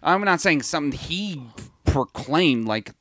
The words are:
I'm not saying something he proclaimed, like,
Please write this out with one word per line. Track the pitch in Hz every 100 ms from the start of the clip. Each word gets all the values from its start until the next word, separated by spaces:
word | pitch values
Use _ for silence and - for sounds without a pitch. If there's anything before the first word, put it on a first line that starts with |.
I'm | - 185
not | 202 175
saying | 190 151
something | 123 165 147 131
he | - 175 208 151 120 - - _ -
proclaimed, | 139 127 - - 156 175 123 110
like, | 110 - -